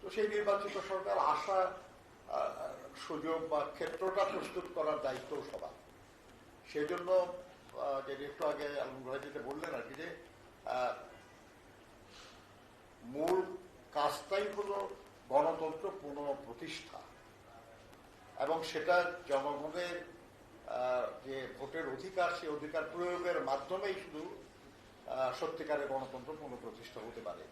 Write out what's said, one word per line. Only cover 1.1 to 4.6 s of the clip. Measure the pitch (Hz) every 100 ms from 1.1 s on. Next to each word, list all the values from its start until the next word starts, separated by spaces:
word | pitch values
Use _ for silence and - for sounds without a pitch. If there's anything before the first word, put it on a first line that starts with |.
| 196
আসা, | 147 151 - 190 185 - - - - - -
আহ, | 69 71 - - - - - -
সুযোগ | 156 151 165 160
বা | 151 143
ক্ষেত্রটা | - 165 165 190 190
প্রস্তুত | 190 185 - 185